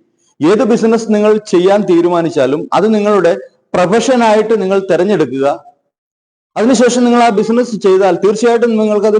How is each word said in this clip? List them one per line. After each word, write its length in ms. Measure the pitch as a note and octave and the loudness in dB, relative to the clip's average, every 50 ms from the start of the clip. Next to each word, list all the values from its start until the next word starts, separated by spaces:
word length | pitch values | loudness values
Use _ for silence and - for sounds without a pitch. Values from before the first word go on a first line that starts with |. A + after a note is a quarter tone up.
| _ _ _ _ _ _ _ - C#3 E3 | _ _ _ _ _ _ _ -2 0 0
ഏത് 120 | G#3+ G#3 C4 | 2 2 2
ബിസിനസ് 420 | G#3 A#3+ - A3 A3+ A#3 A3 A3+ A3 | 0 0 0 0 0 0 0 -2 -2
നിങ്ങൾ 280 | G#3+ G#3 G#3 G#3+ G#3+ | -2 0 2 2 0
ചെയ്യാൻ 440 | G#3+ G#3 - - F3 F3 G3 G3+ G#3+ | 0 -2 -2 0 0 2 2 2 0
തീരുമാനിച്ചാലും 880 | F#3+ E3 F3 E3+ E3+ F3 F3 E3+ E3+ D#3 - D3+ C3 B2+ C#3+ D#3 - - - | 0 0 0 2 2 0 0 -2 -2 -2 -2 -2 -2 0 -2 -4 -4 -4 -2
അത് 200 | D#3+ F#3+ A3 A3 | 0 0 0 0
നിങ്ങളുടെ 440 | G#3 G3+ G#3 G#3 F#3+ E3+ E3+ F#3+ G3 - - _ _ _ _ - | 0 0 0 0 2 2 0 0 -2 -6 -16 _ _ _ _ -2
പ്രൊഫഷനായിട്ട് 880 | F3+ F3+ F3 G#3 A#3 A3+ C#4 B3+ A#3+ A#3 A3 G#3+ A3 G#3+ A3 A3+ G#3 | -2 0 0 0 0 0 0 0 2 2 2 2 2 0 0 -2 -2
നിങ്ങൾ 180 | F#3+ F#3+ G3 G3 | -2 -2 -2 -2
തിരഞ്ഞെടുക്കുക. 840 | F#3+ F#3 E3+ E3+ F3+ G#3 G#3 D#3+ D#3 A#2+ C3 C3+ C3+ C#3+ C3+ - - - - _ _ _ _ _ _ _ _ _ _ _ _ _ _ _ - | -2 0 0 0 0 0 0 0 -2 -2 -2 -2 -2 -2 -4 -4 -10 -20 -20 _ _ _ _ _ _ _ _ _ _ _ _ _ _ _ -6
അതിനുശേഷം 460 | F#3 G#3+ B3+ C4 G#3 B3+ A3+ A#3+ B3 A#3+ | -2 0 0 2 2 2 2 0 0 0
നിങ്ങൾ 200 | A#3+ A#3+ A#3+ A#3 | 2 2 2 2
ആ 60 | A#3 | 2
ബിസിനസ് 460 | G3+ G#3+ G#3+ A3 A#3 A#3+ B3 A#3+ A3+ | 0 0 -2 0 -2 -2 -2 -4 -4
ചെയ്താൽ 400 | F3+ - F#3+ F#3+ F#3+ G3+ F#3 E3+ | -2 0 0 2 2 2 0 0
തീർച്ചയായിട്ടും 600 | F3 - G3+ G#3+ A3 A#3+ A#3 A#3 A3+ A#3+ A#3 A3 | 0 0 -2 0 0 0 0 0 0 0 0 0
നിങ്ങൾക്കത് 420 | G#3+ G#3+ G#3+ G#3+ G#3 G#3 A3 G#3+ | 0 -2 -2 -2 0 0 0 0